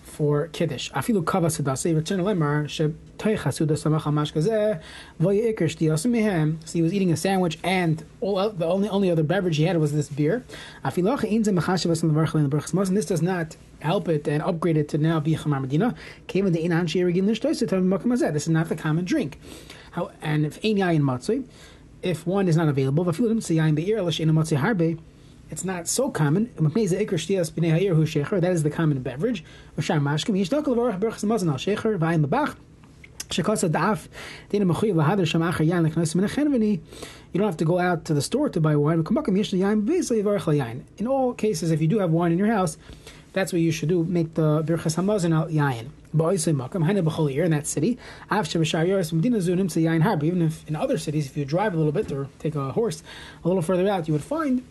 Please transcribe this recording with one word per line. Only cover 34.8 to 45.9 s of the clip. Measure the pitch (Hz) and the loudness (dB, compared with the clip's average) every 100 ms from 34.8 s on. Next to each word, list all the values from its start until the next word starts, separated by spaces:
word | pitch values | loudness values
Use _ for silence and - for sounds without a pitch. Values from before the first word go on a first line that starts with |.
| 220 170 151 202 160 170 165 - 156 170 160 156 165 175 202 - 302 269 214 202 - - - - - | 2 2 2 2 0 0 0 0 0 2 0 0 0 0 0 0 0 2 0 -2 -6 -18 -18 -18 -8
don't | 175 208 | -2 -2
have | 160 | 0
to | 160 | 0
go | 180 | 2
out | 180 175 - | 2 0 0
to | |
the | 151 | -2
store | 135 247 294 | 0 0 0
to | - | 2
buy | 156 147 | 2 4
wine. | 147 165 160 240 294 190 214 190 196 214 208 359 285 226 202 202 165 147 123 117 - - | 4 2 2 0 2 0 0 0 2 2 2 0 0 0 2 0 2 0 0 -8 -14 -8
In | 214 | -2
all | 269 262 | 0 0
cases, | 247 214 175 170 | 0 -2 0 0
if | 160 | 2
you | 160 | 2
do | 220 | 2
have | 185 | 2
wine | 160 175 | 2 2
in | 170 | 2
your | 208 | 2
house, | 226 185 - - - - - - | 2 0 -4 -16 -20 -20 -20 -8
that's | - 190 | -4 0
what | 175 | 2
you | 165 | 0
should | 160 151 | 0 0
do. | 180 165 | 0 2
Make | 175 165 - | 0 -2 0
the | 156 151 | 2 2
Birchas | 160 165 165 160 | 0 -2 -2 -2
Hamazon | 185 214 170 | 0 0 2
al | 160 156 | 0 0
Yayin. | 156 143 123 - | 0 0 -2 -8